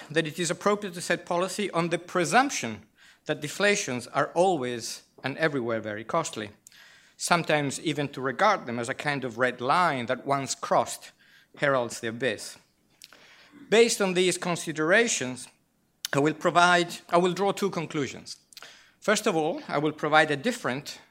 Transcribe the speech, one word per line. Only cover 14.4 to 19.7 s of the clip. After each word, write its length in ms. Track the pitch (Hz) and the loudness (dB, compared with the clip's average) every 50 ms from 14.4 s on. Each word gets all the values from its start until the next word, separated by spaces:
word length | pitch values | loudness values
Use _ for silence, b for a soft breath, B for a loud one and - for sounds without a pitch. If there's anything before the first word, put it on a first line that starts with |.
| - 180 170 160 - - 151 147 156 160 185 220 240 233 - - 131 127 127 123 - - _ _ _ _ _ _ _ _ _ _ _ - - | -2 -4 -4 -4 -4 -8 -4 -2 2 4 4 4 4 4 0 -2 -2 -6 -6 -10 -14 -18 _ _ _ _ _ _ _ _ _ _ _ 0 2
I 60 | 143 | 4
will 140 | 139 156 151 | 4 4 2
provide, 640 | 151 - 180 147 175 175 180 180 175 175 170 - - - - | 2 0 2 6 6 6 8 6 4 2 0 -4 -14 -8 2
I 80 | - | 2
will 160 | 175 180 185 175 | 4 4 4 0
draw 180 | 175 196 196 | 0 0 0
two 180 | 190 - 202 196 | 0 0 -2 -2
conclusions. 680 | 196 180 156 147 - 156 139 110 - 90 - - - - _ _ - B B B B B B B B B | -2 -4 -6 -4 -4 -4 -4 -4 -6 -12 -16 -16 -18 -20 _ _ -20 B B B B B B B B B
First 260 | - - 214 208 - | 0 0 0 2 2
of 80 | 233 185 | 0 0
all, 260 | 165 151 156 - 302 - | 0 0 -2 -2 -4 -8
I 120 | - | -4